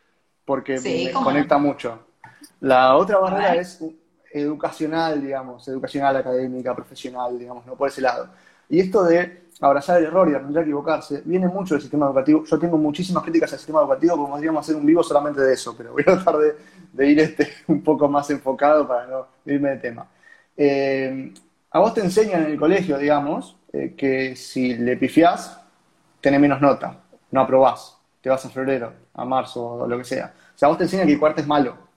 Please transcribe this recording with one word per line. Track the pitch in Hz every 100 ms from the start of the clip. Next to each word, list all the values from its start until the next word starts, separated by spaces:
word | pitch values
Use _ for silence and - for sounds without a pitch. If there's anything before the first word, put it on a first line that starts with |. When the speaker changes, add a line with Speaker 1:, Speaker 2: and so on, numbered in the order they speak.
| _ _ _ _ -
Speaker 1:
porque | 135 - 131
Speaker 2:
Sí, | 131 - 127
Speaker 1:
me |
Speaker 2:
cómo | - -
no. |
Speaker 1:
conecta | 143 143 143
mucho. | 143 135 123 113 _ _ - _ - _
La | 135 127 131 139
otra | 190 202
Speaker 2:
A |
Speaker 1:
barrera | 190 196 202
Speaker 2:
ver. | 170
Speaker 1:
es | 180 - 160 - _ _ _
educacional, | 151 147 147 160 - 156 160 165 151
digamos, | 139 135 127 120 -
educacional, | 131 127 143 139 135
académica, | 127 127 131 127 123 120
profesional, | 120 - 127 127 123 123
digamos, | 120 123 120
¿no? | 127
Por | 139
ese | 135
lado. | 131 123 - _ _ _ _
Y | 160
esto | 190 214
de | 175 170 180 - _ _
abrazar | 139 139 139 175
el | 156
error | 175 175
y | 139
aprender | 135 147
a |
equivocarse, | 156 143 156 151 - 143 -
viene | 180 185
mucho | 185 190 147
del |
sistema | - 147 139
educativo. | 135 135 156
Yo | 156 156
tengo | 170 160
muchísimas | 151 147 185 175
críticas | 160 165 156
al | 139
sistema | - 156
educativo, | 139 135 160 165
porque | 139
podríamos | 143 156 156 147
hacer | 156
un | 147
vivo | 170
solamente | 170 147 147 139
de | 135
eso, | 127 123 110
pero | 117
voy | 127
a | 156
tratar | 185 - 156
de, | 151 147 - - -
de | 127 139
ir, | 147
este, | 156 - 147 -
<laughs> | -
un | 151
poco | 151 139 143
más | 143 143
enfocado | 143 131 127 139 151 131
para | 123 123
no | 131 131 _ -
irme | 143 143
de | 135
tema, | 123 117 - _ _ _ _ -
eh, | 143 139 135 135 131 135 131 - _ _ _
a | 160
vos | 208
te | 226
enseñan | 185 190 214 180 156
en |
el | 147
colegio, | 151 190 170 139
digamos, | 143 147 143 131 127 _ _
eh, | 143 135 -
que | 135 131 131 123
si | - 123 127 120
le | 120 123
pifiás, | 131 - 165 190 - - _ _ _ _ _ _
tenés | 139 139
menos | 143 139
nota, | 143 120 - - _ _ _
no | 135
aprobás, | 127 131 131 - - _ _ _
te | 131
vas | 131 131
a |
febrero, | 123 131 135 117 - _
a | - 123
marzo, | 131 123 123 120
o | 120 120
lo | 123
que | 123
sea. | 131 123 _ _ _
O |
sea, | 139
a |
vos | 165
te | 175
enseñan | 190 170
que |
el | 147
cuarte | 156 156
es | 143
malo. | 147 127 - _